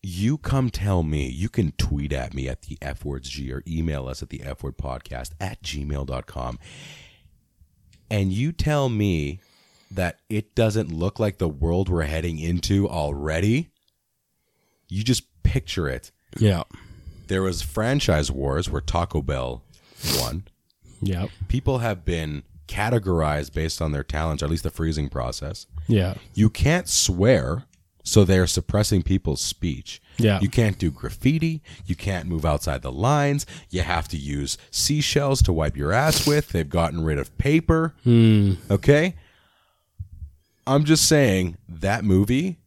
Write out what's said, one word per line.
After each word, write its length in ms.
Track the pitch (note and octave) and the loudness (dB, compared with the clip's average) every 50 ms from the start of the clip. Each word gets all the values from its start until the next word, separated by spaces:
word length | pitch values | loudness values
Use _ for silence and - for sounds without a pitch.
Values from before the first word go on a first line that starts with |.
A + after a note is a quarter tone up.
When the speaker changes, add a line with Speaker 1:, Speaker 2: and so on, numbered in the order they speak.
Speaker 1:
You 340 | - G2 F2 F2+ G#2 A#2+ D3+ D3+ | -8 -8 -4 0 0 0 0 0
come 320 | - - C#3 C3+ C3 A#2 | -2 0 0 2 0 0
tell 320 | - - G2+ G#2 F#2+ F2+ | -2 -2 0 0 2 2
me, 260 | E2 D2+ D2+ D2 C#2 B1+ | 2 0 0 -2 -2 -4
you 200 | B1 C#2+ F#2 - | -4 -6 -6 -2
can 240 | - - F#2+ D2+ | 0 0 0 0
tweet 400 | - - - - D2 C#2+ C#2+ C#2 | 0 -2 -2 -2 0 -4 -2 -4
at 220 | C#2+ C2 B1 A1+ - | -4 -4 -4 -6 -6
me 140 | C2+ C2 C2 | -6 -6 -6
at 140 | C#2 - | -8 -8
the 140 | - - C#2 - | -10 -14 -14 -10
F 220 | - C#2 C2 - - | -10 -10 -10 -8 -8
words 240 | D2+ C#2 C2 B1+ C2+ | -8 -8 -8 -10 -12
G 240 | - C#2+ C#2 C2 | -10 -10 -8 -8
or 100 | B1+ C#2 - E2+ | -8 -10 -8 -6
email 400 | E2 D#2+ E2 D#2+ D2 C#2 C2 C2 | -4 -2 -2 -2 -2 -4 -6 -8
us 140 | C2+ - | -10 -10
at 80 | - - | -12 -12
the 120 | - - | -12 -12
F 200 | - C#2 C2+ - - | -10 -10 -10 -8 -10
word 120 | C#2 C2+ | -10 -8
podcast 540 | - - C2+ B1+ B1 - - - B1 C2 - - - | -8 -8 -8 -8 -10 -10 -12 -12 -12 -12 -12 -10 -10
at 220 | G2 F#2+ A2+ - | -10 -10 -10 -10
gmail 440 | - - D#2 D2 C#2+ D2 D2 C#2 C#2 | -10 -8 -8 -6 -6 -4 -4 -4 -4
dot 200 | C2 B1+ B1 - | -6 -6 -8 -8
com. 320 | - - B1+ B1 B1 B1 - - - - - - - - - - - _ _ _ _ _ _ _ _ _ _ - _ _ _ _ _ _ _ _ _ | -10 -10 -8 -8 -8 -10 -12 -16 -20 -20 -20 -20 -20 -20 -20 -20 -20 _ _ _ _ _ _ _ _ _ _ -20 _ _ _ _ _ _ _ _ _
And 220 | G#2+ G#2 G2 F#2+ | -2 0 0 0
you 180 | F#2 G#2+ B2+ D#3+ | 0 0 -2 -2
tell 360 | E3 - - D3+ D3+ D3 C#3 B2+ | -2 0 0 2 2 2 2 0
me 520 | A2+ G#2 G#2 G2+ F2+ D#2 C#2+ C#2 D#2+ F#2+ _ _ _ _ _ _ _ _ _ _ | 2 2 2 2 2 0 0 -4 -6 -8 _ _ _ _ _ _ _ _ _ _
that 260 | F#2+ F#2+ F2+ E2+ - _ _ _ | -4 -2 -2 -2 -4 _ _ _
it 260 | G#2+ G#2 - _ _ | -4 -4 -4 _ _
doesn't 360 | B2 A2+ A2 G2+ A2 G2+ C#2+ | 2 2 2 2 0 -2 -2
look 280 | D#2+ D#2+ F2 G2 - - | -2 -2 -2 -2 0 0
like 180 | A2 G#2 F#2 - | -2 -2 0 -2
the 100 | F#2 E2 | -4 -4
world 400 | D2 C2+ D#2 E2 F2 F#2 G2 F2 | -2 -2 0 0 2 2 2 0
we're 140 | F#2 E2+ | 0 0
heading 360 | D#2 C#2+ D#2+ D#2+ D#2+ E2+ E2 D2+ | 0 -2 -2 -2 -2 -4 -4 -2
into 500 | D#2+ E2+ F2 F2 - - G2+ G2 G2 - | -2 0 0 0 0 2 2 2 2 0
already. 800 | - E2 D2+ D2 C#2+ C#2 D2 D#2 D#2 E2+ F#2+ G#2 A#2 D3 E3+ - _ _ _ _ _ _ _ _ _ _ _ _ _ _ _ _ _ _ _ _ _ _ _ _ | 0 -2 -2 -2 -4 -4 -4 -2 -2 0 2 2 2 0 0 -4 _ _ _ _ _ _ _ _ _ _ _ _ _ _ _ _ _ _ _ _ _ _ _ _
You 160 | F#2 G2 A2 | -6 -4 0
just 380 | A#2+ B2 - - _ _ _ - | 0 0 0 -2 _ _ _ -2
picture 440 | - - - - - - F#2+ E2 C#2 | 0 0 0 -4 -4 -4 -2 -2 -2
it. 220 | B1+ B1 - - _ _ _ _ - - | -4 -6 -10 -16 _ _ _ _ -2 2
Speaker 2:
Yeah. 260 | A2+ G#2 F#2+ E2 - _ - - - - - - - - - - - - | 2 4 4 2 -2 _ -12 -20 -20 -20 -20 -18 -18 -18 -18 -18 -6 -2
Speaker 1:
There 140 | G2 F#2 | -2 0
was 200 | F#2+ F#2+ F2 - | 0 0 -2 -4
franchise 680 | - - - A2 G#2+ A#2+ C#3 D3 - - E2+ D2+ D2 C#2 | -6 -6 -4 -2 0 2 2 2 4 4 4 4 2 0
wars 380 | C2+ C2+ C#2 C#2 C2+ D#2 F2 - | -2 -2 -2 0 0 0 -2 -2
where 120 | - - | -4 -4
Taco 420 | D2 - - F2 F2 - - D#2 | -2 -2 0 0 -2 0 -2 -4
Bell 400 | C#2 C2 C#2+ C2 B1+ B1 A#1+ A#1+ _ _ - _ _ _ _ - - D#2 C#2 C2+ | -2 -2 -2 -2 -4 -6 -6 -10 _ _ -20 _ _ _ _ -8 -4 -2 -2 -2
won. 260 | B1 A1+ C2 F2+ G2+ - _ _ _ _ _ _ _ - - _ | -2 -2 -4 -6 -10 -12 _ _ _ _ _ _ _ -20 -10 _
Speaker 2:
Yep. 280 | F#2+ F#2+ F#2 F2 G2 - - - - - | -4 -2 -2 -2 -4 -8 -8 -10 -4 -2
Speaker 1:
People 300 | - C3+ - - C3 B2 | -2 0 0 0 -2 0
have 260 | A2+ A2+ G2+ F2 D#2 | 0 -2 -4 -4 -4
been 380 | F#2+ F2 E2 D#2+ D2+ D2 D2 - _ - - - | -4 -2 -2 -2 -4 -6 -8 -10 _ -20 -20 -12
categorized 840 | - - G2+ G#2 A2+ B2 A#2 F#2+ F#2+ F2 E2 D#2 D2+ D2+ D2 C#2+ - - | -8 -4 -2 0 0 0 0 2 2 2 2 2 2 0 -2 -4 -4 -4
based 260 | D#2 D#2 D#2+ - - | -4 -4 -4 -4 -2
on 100 | E2+ D#2 | -2 -2
their 100 | D2 C#2+ C2+ | -2 -4 -4
talents, 380 | - - D2+ D#2+ D#2+ D2+ C#2+ | -4 -4 -2 -2 -2 -2 -2
or 40 | D2 | -2
at 40 | D2 | -2
least 120 | E2 E2 - | -2 -2 -2
the 60 | D#2+ | -6
freezing 380 | - - E2 D#2+ D#2 D2+ D2 C2 | -4 -2 -2 -2 0 -2 -4 -4
process. 580 | - C2+ A#1 B1 B1+ - - D2 - - - _ - - - | -4 -4 -4 -4 -6 -8 -8 -10 -10 -12 -16 _ -14 -8 0
Speaker 2:
Yeah. 280 | - A#2 G2+ F#2 F#2 F#2 - - - - | 2 4 4 4 2 -4 -8 -14 -8 2
Speaker 1:
You 140 | G#2 G#2+ G#2+ | 2 2 2
can't 400 | - - - C#3 E3 F3+ - - | 4 2 2 2 2 2 0 -2
swear, 760 | - - - - F#2 F2 G2 B2 C3 F2 B1+ - D#2+ B2 - _ _ _ _ _ _ _ | 0 0 0 0 2 2 4 4 4 4 2 0 -4 -6 -8 _ _ _ _ _ _ _
so 220 | _ - - A2 G2 | _ 4 6 6 8
they're 220 | F2 G2 F#2 F2+ | 8 6 4 4
suppressing 560 | F2 - F2+ - - - G#2 G#2 - G#2+ F#2 | 4 2 -2 -2 0 0 2 2 4 2 2
people's 400 | D#2+ - F#2+ F#2+ _ D#2+ C#2+ - | 2 2 0 0 _ -2 -4 -2
speech. 580 | - - - _ - E2+ C2+ B1+ - - - - _ _ - | -4 -6 -6 _ -4 -4 -4 -4 -10 -14 -18 -18 _ _ -2
Speaker 2:
Yeah. 240 | - A#2 G#2+ G2+ F#2 | 2 4 4 4 4
Speaker 1:
You 80 | G2 F#2+ | 2 2
can't 300 | - - A2+ G#2+ F#2+ - | 4 2 2 2 2 0
do 120 | F#2+ E2 | -2 -2
graffiti. 720 | C2 - - - - - - C3 D3+ D#3+ E3 E3 D#3+ D3+ _ - - - - | -2 -4 -10 -10 -10 0 0 0 2 2 0 -2 -2 -4 _ -16 -20 -16 -6
You 120 | - F2+ | -6 -6
can't 320 | - - G2+ F#2+ F2 D2+ F2+ | -4 -4 -4 -4 -4 -4 -4
move 180 | E2+ D#2+ D2 | -4 0 2
outside 340 | D#2+ D2+ D2+ - E2 C#2 B1+ | 0 0 0 0 -4 -4 -4
the 120 | B1 C2 | -6 -8
lines. 520 | B1+ C#2+ - B2+ D3 D3 C#3+ C#3+ C#3+ C#3+ - - - - - _ | -4 -2 0 0 2 2 2 0 -2 -2 -4 -8 -14 -20 -16 _
You 140 | - F2+ | -4 -4
have 260 | E2 D#2 F2 E2 - - | -2 0 -2 -2 -2 -4
to 80 | F2 | -8
use 400 | D2+ C#2 C#2+ C#2+ C#2+ C#2 C2+ - - - _ | -8 -6 -4 -4 -4 -4 -6 -6 -10 -10 _
seashells 720 | - - - - D3+ D3+ C#3 - - C#3+ C#3+ C#3 C3+ - | -6 -2 0 0 0 0 0 2 0 0 2 2 2 4
to 100 | - F#2+ | 4 2
wipe 240 | F2 D#2 D#2 D2 C2 | 4 0 0 -2 -2
your 160 | C#2 C#2+ D2+ | -2 -2 0
ass 340 | F#2+ B2 D3 D#3+ D3+ - - | 2 2 2 2 2 2 2
with. 220 | D3 D3 D3+ D3 - | 2 2 2 0 0
They've 180 | - F2 D#2 C#2+ | -2 -4 -2 0
gotten 360 | D#2 E2+ E2+ D#2 D2+ E2+ D#2+ | 0 0 0 0 -2 -2 -2
rid 140 | D#2+ D2+ C#2+ | 0 0 -2
of 180 | C2+ - - | -4 -6 -6
paper. 580 | - - C#3 D3+ E3 E3 - E3 D#3+ D#3+ D#3+ - _ - | -2 0 2 2 2 4 2 2 2 0 -2 -6 _ 2
Speaker 2:
Hmm. 500 | B2 A#2+ A#2 A2+ A2 A2 G#2 G2+ G2 F#2+ - - - | 4 6 8 8 8 6 6 4 4 2 -2 0 -2
Speaker 1:
Okay? 460 | G2+ G2 - C#3 C#3+ D3+ E3 F#3 F3 - _ _ _ _ _ _ _ _ _ _ _ _ _ _ _ - - - - - - - - _ _ _ _ _ _ | -2 2 6 6 6 6 4 0 -4 -8 _ _ _ _ _ _ _ _ _ _ _ _ _ _ _ -16 -16 -16 -14 -16 -16 -16 -18 _ _ _ _ _ _
I'm 180 | B2 C3+ C#3+ D3+ | 2 2 2 6
just 220 | D3 E3 D#3 - - | 6 4 4 6 4
saying, 480 | D#3 D3 C#3 A2+ F#2+ F#2+ F2+ F2+ E2+ - _ - | 4 6 6 4 4 2 2 -2 -4 -10 _ -18
that 360 | E2+ D#2+ F2+ G2 G#2 A#2 G#2 | -10 -4 -2 0 0 0 2
movie 540 | G#2 F#2 F#2+ G2+ G#2 B2 C3+ F3 F#3+ E3 _ _ | 4 6 6 6 4 2 0 0 -2 -6 _ _